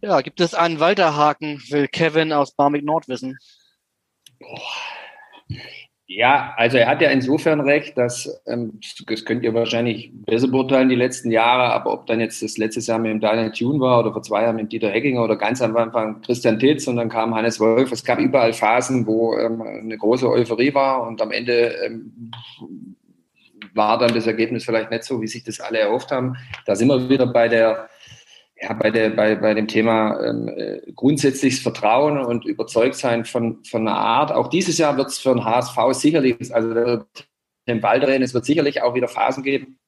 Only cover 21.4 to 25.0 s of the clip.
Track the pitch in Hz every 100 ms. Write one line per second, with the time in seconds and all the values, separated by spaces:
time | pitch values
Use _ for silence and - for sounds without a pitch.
21.4 | 120 120 117 - 110 113 110 110 117 117
22.4 | 117 - - - - - _ _ _ _
23.4 | _ _ 98 110 107 117 120 117 110 110
24.4 | 113 120 - 113 110 117